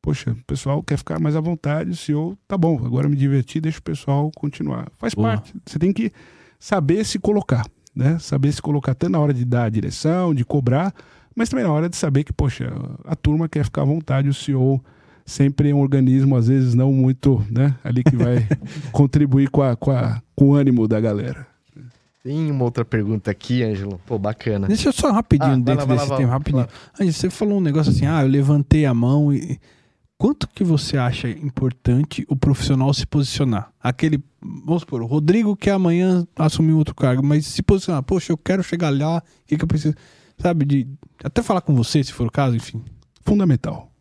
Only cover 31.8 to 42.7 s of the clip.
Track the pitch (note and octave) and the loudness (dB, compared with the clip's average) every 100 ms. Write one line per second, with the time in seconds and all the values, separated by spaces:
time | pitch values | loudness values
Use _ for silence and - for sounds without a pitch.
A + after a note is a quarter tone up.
31.8 | - B2 D3+ - - C3+ - C#3 - C3+ | 0 0 0 -6 -4 0 2 0 0 0
32.8 | C3+ C#3 - D3 C3+ - C3+ G#2 - _ | 2 0 -2 -2 -2 -2 -2 -2 -6 _
33.8 | B2 B2 D#3+ C#3+ - _ - - C#3 E3+ | -6 -2 0 0 -4 _ -16 -12 -4 -4
34.8 | - B2+ A2+ D3 D3+ G#3 G#3 G3 G3+ G3 | -2 -6 -2 0 2 2 2 0 0 2
35.8 | F3+ E3+ F#3 F3+ E3+ - D#3 - D#3+ D#3+ | 2 2 2 0 -2 -2 -2 2 2 4
36.8 | D3+ - C3+ B2+ C#3 D3+ D3 - - G3 | 0 0 0 2 2 0 0 -2 2 2
37.8 | - D#3 C3 F#3+ - D#3+ - F#3+ F3 E3+ | 0 -4 -2 -4 -2 -6 -2 -2 -2 -2
38.8 | E3 C#3 D3+ E3 - _ _ D3+ E3 E3+ | 0 0 0 -2 -6 _ _ -4 0 0
39.8 | D#3 D3+ _ _ _ - F3+ E3+ C#3 C#3 | -2 -4 _ _ _ -4 -2 0 2 0
40.8 | C3 C#3 - _ - - A#3 F#3+ - C3 | -2 -10 -20 _ -6 -4 -2 -2 2 2
41.8 | A#2 D3+ C#3 - A#2 - C3+ A#2 - | 2 0 -2 -4 -4 0 0 -2 -4